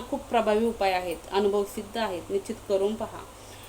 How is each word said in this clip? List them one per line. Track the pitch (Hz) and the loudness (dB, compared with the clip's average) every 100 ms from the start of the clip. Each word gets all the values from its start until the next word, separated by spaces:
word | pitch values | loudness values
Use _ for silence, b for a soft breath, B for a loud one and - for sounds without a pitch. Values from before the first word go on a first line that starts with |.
| 233 | 2
खूप | 269 | -6
प्रभावी | - 240 214 214 233 | 2 2 4 4 4
उपाय | 220 196 | 4 2
आहेत, | 185 180 165 - | 2 0 -6 -2
अनुभव | 196 208 202 | 2 4 4
सिद्ध | 196 - 208 226 | 0 -4 -6 -4
आहेत, | 214 180 - | -2 -4 -2
निश्चित | 196 196 220 - | -2 -2 -8 0
करून | 196 196 | 2 2
पहा. | 220 220 - - - B B | 0 -6 -8 -14 -16 B B